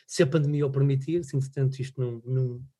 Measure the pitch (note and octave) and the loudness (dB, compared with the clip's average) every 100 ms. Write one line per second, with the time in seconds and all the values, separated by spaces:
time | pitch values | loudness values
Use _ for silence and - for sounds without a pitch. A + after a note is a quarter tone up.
0 | - - D#3 D#3+ C#3+ D3 C#3+ C3+ C#3 C3+ | -2 2 4 4 2 2 0 2 2 2
1 | D#3+ E3+ - C#3 C3+ - C3 C3+ C3 - | 0 -2 -2 -4 -2 -2 -2 -2 -6 -4
2 | B2 A#2 A#2+ C3 B2+ B2 B2+ | -6 -6 -4 -2 -2 -4 -14